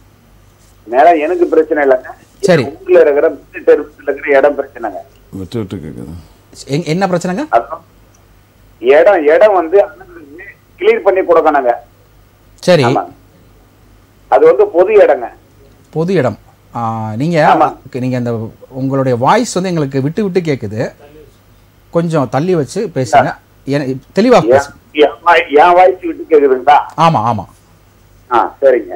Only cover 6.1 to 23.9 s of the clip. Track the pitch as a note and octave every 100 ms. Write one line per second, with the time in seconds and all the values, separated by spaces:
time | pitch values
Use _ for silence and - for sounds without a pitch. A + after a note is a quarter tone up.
6.1 | E2+ - _ _ - - C#3+ D3+ F3 F#3+
7.1 | F3 F#3 F#3 D4+ - - D#3+ _ _ _
8.1 | _ _ _ _ _ _ - A#2+ D3 E3+
9.1 | F#3 D3 E3 G#3+ F#3 D#3+ G3 G3+ - -
10.1 | E3+ C#3+ D#3+ - - _ - G3+ A#3 F#3
11.1 | F#3 F3 E3 D#3 C#3+ B2 A#2 - _ _
12.1 | _ _ _ _ - - E3+ C3 G2+ -
13.1 | - _ _ _ _ _ _ _ _ _
14.1 | _ - - D#3 G3 - E3 G3 G#3 E3
15.1 | C3 A2 - _ _ _ _ _ D3+ F3
16.1 | F3+ B2+ G2+ _ _ _ A#2+ A2+ A2+ A2
17.1 | A2 D#3+ E3 D#3+ D#3 D3 - - B2+ B2+
18.1 | B2+ A#2+ A2+ A2+ - - C3 C3+ C3+ C3
19.1 | A#2 C3+ G#3+ A#3 F#3 F#3 E3+ C3+ C3+ C#3
20.1 | G3 G3+ F#3 D#3+ C3 G#2 G#2+ D#3 - -
21.1 | - - _ _ _ _ _ _ E3+ E3+
22.1 | D#3+ B2 C3+ F3+ E3+ C3 F#3 G#3 C#3 B2+
23.1 | C#3 D3 - _ _ - C#3+ C3